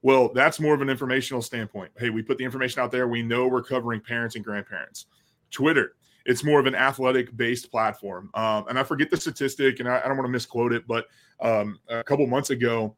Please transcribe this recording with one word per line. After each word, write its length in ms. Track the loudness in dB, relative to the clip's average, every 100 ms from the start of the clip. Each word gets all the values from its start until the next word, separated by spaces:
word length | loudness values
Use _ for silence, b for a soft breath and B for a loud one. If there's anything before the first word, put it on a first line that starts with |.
Well, 300 | 6 6 6
that's 280 | 6 4 4
more 120 | 2
of 80 | 2
an 80 | 2
informational 520 | -2 0 -2 0 -6
standpoint. 500 | -6 -8 -8 -10 -14 -6
Hey, 120 | -4
we 120 | -4
put 160 | -2 -4
the 80 | -4
information 360 | -4 -4 -2
out 100 | -2
there. 180 | 0 0
We 120 | -2
know 280 | 0 2 2
we're 140 | 0
covering 360 | 0 -4 -2 -6
parents 360 | -6 -4 -4 -6
and 100 | -8
grandparents. 640 | -8 -8 -12 -12 -16 -20 _ _ _ _
Twitter, 440 | -2 2 2 0 _ b b -2
it's 180 | 0
more 160 | 4 4
of 60 | 4
an 100 | 2
athletic-based 960 | 0 2 2 2 -2 -2 -2 -2 -4
platform. 580 | 0 0 -2 -10 -12 -10
Um, 320 | -4 0 0 -2
and 100 | -4
I 60 |
forget 260 | -2 -2 0
the 80 | 0
statistic, 600 | -4 -4 -4 2 0 0
and 80 | -2
I, 140 | -2
I 40 | 0
don't 100 | -2
wanna 120 | -2
misquote 440 | -4 -4 -2 0
it, 140 | 0 -2
but, 200 | -4 -4 b b b
um, 400 | 0 0 0 -8 -8
a 140 | -8
couple 240 | 0 2 2
months 220 | 0 -2
ago 460 | 0 0 0 -2